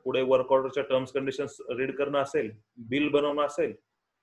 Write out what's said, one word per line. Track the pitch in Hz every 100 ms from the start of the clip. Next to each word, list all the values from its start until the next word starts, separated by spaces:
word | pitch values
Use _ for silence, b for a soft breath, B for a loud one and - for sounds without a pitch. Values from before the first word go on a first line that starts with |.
पुढे | 131 131
work | 131 131 127
ऑर्डरच्या | 135 131 143
terms | - 131 131
conditions | 139 135 131 135 - -
read | 120 135 131
करणं | 143 143
असेल, | 135 151 117 - _ -
बिल | 117 123 147
बनवणं | 147 147 147 143
असेल | - 135 101 _ _ _ _